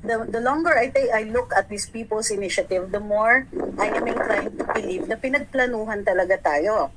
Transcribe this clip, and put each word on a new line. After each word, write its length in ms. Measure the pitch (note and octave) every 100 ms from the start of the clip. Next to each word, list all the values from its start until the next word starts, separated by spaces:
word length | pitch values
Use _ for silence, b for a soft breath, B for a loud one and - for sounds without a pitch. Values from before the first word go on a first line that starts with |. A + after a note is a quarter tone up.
the, 160 | - A3+ A3+
the 120 | A3+
longer 320 | A#3+ D4 E4+ C#4+
I 160 | B3+
take, 160 | C4+ B3+
I 160 | A3+ G#3+
look 240 | A#3 B3 G3
at 160 | G3
this 160 | G3+ -
People's 400 | A3+ A3 G#3+ A3
Initiative, 640 | G3+ F#3+ F#3+ F#3+ F#3 F#3
the 80 | G3+
more 480 | G#3 G#3 A3 C4 C4 - - -
I 80 | G#3
am 160 | -
inclined 560 | - - - G#3 G3 -
to 40 | - A3
believe 320 | F3 F#3 -
na 80 | A3
pinagplanuhan 880 | C4 C4+ - C4 B3+ A#3 G#3+ G#3
talaga 320 | G3+ F#3 F3+ F#3+
tayo. 560 | E3+ D3 F3+ G#3+ C#3